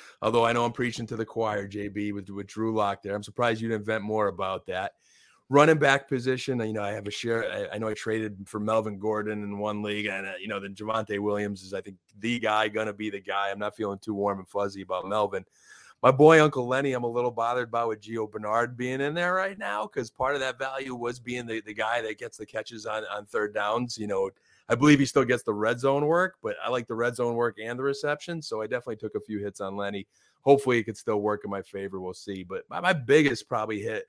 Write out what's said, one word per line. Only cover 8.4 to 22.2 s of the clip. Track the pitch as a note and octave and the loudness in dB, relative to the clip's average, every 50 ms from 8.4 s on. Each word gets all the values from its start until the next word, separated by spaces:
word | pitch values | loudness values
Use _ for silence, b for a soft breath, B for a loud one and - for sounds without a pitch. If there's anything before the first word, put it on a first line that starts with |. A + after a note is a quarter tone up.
| G2 | -12
for | - - G#2+ | -8 -6 -4
Melvin | G#2 A2 A2+ A2+ G#2+ G#2+ G#2 F#2+ | 0 2 2 2 2 0 -4 -4
Gordon | G2+ A2 G#2+ G#2+ G#2 G#2+ G#2+ G#2 | -2 0 0 0 -2 -2 -4 -4
in | G#2 G2+ G2+ G2+ | -6 -6 -6 -4
one | G#2 G#2+ G#2 G#2 | -4 -2 -2 -2
league, | G#2+ G#2 G#2 G#2 G#2 | -2 -4 -2 -2 -2
and, | G#2 F#2+ G2 G2 G2 | -4 -4 -4 -6 -8
uh, | F#2+ F2+ | -8 -10
you | F#2+ G#2+ | -8 -6
know, | G#2 G2+ | -6 -6
then | G2 G2+ G2 | -6 -8 -10
Javonte | G2+ G#2+ G#2+ A2 A2 G#2 - G#2 G2+ | -8 -6 -2 -2 -2 -2 -2 -2 0
Williams | G#2 G#2 G#2 G#2 G#2 G2+ G#2 F#2 F#2+ | 0 0 0 0 0 -2 -4 -6 -10
is, | F#2+ G2 | -10 -8
I | F#2+ | -8
think, | - G2+ F#2+ - _ _ _ G#2 | -8 -10 -14 -20 _ _ _ -6
the | G2+ A#2 A#2+ A#2 | -4 -2 -2 0
guy, | G#2+ A2 G#2+ G#2+ A2 A2 | 0 2 2 2 2 2
gonna | G#2 G#2+ A2 G#2+ G2+ | 0 -2 -2 -2 -4
be | G2+ G#2+ G#2+ | -4 -6 -6
the | G2+ G2 | -6 -6
guy. | F#2 G2 G2 G2 G2 G2 | -8 -4 -4 -2 -2 -2
I'm | G2 G2+ | -2 -4
not | G#2 G#2 - | -4 -6 -4
feeling | - G#2+ G2+ G2+ G2 | -4 -4 -4 -4 -6
too | - A2 G#2 | -6 -6 -2
warm | G2 G2+ G2+ G2 G2 | 0 0 0 0 -2
and | F#2 - | -4 -6
fuzzy | - G2+ G2+ G2+ G2 G2 F#2+ | -4 -2 -2 -2 -4 -6 -8
about | F#2 F#2+ F2+ E2+ F#2+ | -4 -4 -4 -4 -2
Melvin. | G2+ G#2+ G#2 G2 G2 F#2+ F#2 _ b b b b b b b b b b | 0 0 0 0 -2 -4 -8 _ b b b b b b b b b b
My | - C3 | 4 6
boy, | C3+ C3 D3+ D#3 D#3+ D#3 | 6 10 10 10 10 10
Uncle | D3+ D3+ C3 C3 B2 | 8 6 4 0 -2
Lenny, | A#2+ B2+ C3+ C#3 C#3 B2+ | 0 0 0 0 0 0
I'm | B2 A#2+ | 0 -2
a | A#2 | -2
little | A#2 B2 B2 B2 | 0 0 0 0
bothered | A2+ A2+ A2+ A#2 B2 B2 A#2+ A2+ | 0 -2 -2 0 0 -2 -2 -2
by | A2+ A#2 A#2 | -2 -2 0
with | A2+ A2 G#2+ | 0 -2 -4
Gio | G#2 G#2+ A2+ A#2 A2 G#2+ | -6 -6 -4 -4 -4 -4
Bernard | G#2+ G#2+ G#2+ G#2 A2 A#2 A#2+ A#2+ B2 A#2 | -6 -6 -4 0 2 2 2 0 -2 -4
being | B2 B2+ C3 C3+ | -4 -4 -2 -2
in | C#3 D3 D#3 | -2 -2 -2
there | F3 F3 F3+ F#3 | -2 -2 0 0
right | F#3 F#3+ G3 G3 G3 | 0 -2 -4 -6 -6
now, | G#3 G3+ G#3 G#3 - | -6 -4 -4 -4 -4
'cause | G#3 - C#3 A#2+ A#2 | -4 -4 -6 -6 -6
part | - - C3 C3+ C#3+ | -4 -2 -2 0 0
of | C#3 | 0
that | C3 C3 A#2+ A#2+ | -2 -2 -4 -4
value | C3+ C3 C3+ C3+ C#3 C3 B2 | -6 -6 -6 -6 -8 -8 -6
was | A#2+ A#2+ A#2+ B2 B2+ | -4 -4 -4 -4 -6
being | A#2 B2 B2 B2 A#2+ | -6 -6 -6 -6 -4
the, | A2+ A2+ A2+ | -4 -6 -6
the | - A2 G#2+ | -6 -8 -6
guy | A2 A2 A2 A#2 A#2+ A2+ | -4 -2 0 0 0 -2
that | A2 G#2+ | -4 -6
gets | - | -8